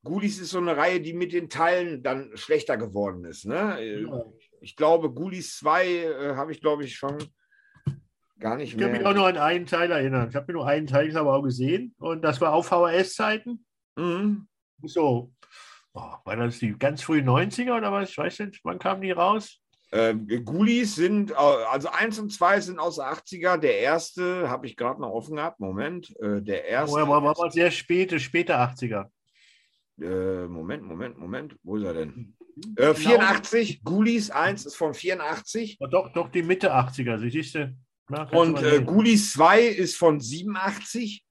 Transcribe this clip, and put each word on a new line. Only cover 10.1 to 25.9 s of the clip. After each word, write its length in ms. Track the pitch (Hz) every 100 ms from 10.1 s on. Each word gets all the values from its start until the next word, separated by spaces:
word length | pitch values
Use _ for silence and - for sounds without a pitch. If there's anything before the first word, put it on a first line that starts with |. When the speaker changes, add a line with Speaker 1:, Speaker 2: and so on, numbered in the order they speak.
| 131 113
Speaker 2:
Ich 60 | 139
habe 120 | 139
mir 60 |
nur 120 | 170 139
einen 200 | 151 151
Teil 280 | 139 156 160
aber 200 | 147 135
auch 80 |
gesehen 500 | 143 123 131 190 247 _
und 240 | 160 160
das 180 | 160 131
war 100 | 165
auf 140 | 156 175
V-H-S-Zeiten. 1000 | 175 170 175 185 - 214 214 240 240 _ _ _ -
Speaker 1:
Mhm. 520 | 175 175 208 208 - _ _ _
Speaker 2:
So, 500 | 156 175 151 120 127 _ _ - - - _
oh, 200 | - - -
war 120 | - 110
das 220 | 120 120
die 140 | 110
ganz 320 | 104 139 147
frühen 220 | - 156 131
neunziger 520 | 127 196 - 247 233
oder 140 | 214
was? 180 | 202 190
Ich 80 | -
weiß 220 | 170 -
nicht, 220 | 208 -
wann 160 | - 185
kamen 220 | 190 190
die 100 | 190
raus? 480 | 175 180 220 208 _ _ _ _
Speaker 1:
Äh, 240 | 107 113 110
Ghoulies 800 | 107 117 110 165 214 233 214 151
sind, 360 | 180 208 196
äh, 40 | 147
also 540 | 143 131 110 135 156
eins 300 | 165 226 220
und 120 | 208
zwei 260 | - 180 196
sind 200 | 175 175
aus 160 | 170 156
der 80 | 135
achtziger. 500 | 160 - 185 175 170
Der 220 | 147 101
erste 680 | 127 165 - 180 180 180 151
habe 160 | 127 127
ich 80 | -
gerade 240 | 120 117
noch 120 | 123
offen 260 | 110 143 151
gehabt. 220 | 160 -
Moment, 500 | 98 95 143